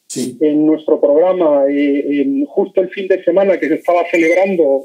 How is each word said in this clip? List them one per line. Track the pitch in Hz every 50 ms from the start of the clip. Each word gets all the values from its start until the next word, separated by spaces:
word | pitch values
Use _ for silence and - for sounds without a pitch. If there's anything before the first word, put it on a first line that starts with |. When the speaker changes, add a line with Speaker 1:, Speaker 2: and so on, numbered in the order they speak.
| _
Speaker 1:
Sí. | _ - 131 127 127 117 113
Speaker 2:
en | 156 151 147 151 156
nuestro | 156 156 - - - 156 -
programa, | - 143 143 156 175 185 185 185 170 151 147 139 139 139
eh, | 143 143 147 143 139 143 - 139 143 143
en | 135 139 139 135 147
justo | - - 196 190 185 - 190
el | 190 180
fin | - 202 190 185
de | 190 180 -
semana | 180 175 196 196 196 175 147
que | 151 139
se | 156
estaba | 147 - - 170 175 170 -
celebrando, | - 170 165 160 170 180 196 202 190 165 156 135 139 135 -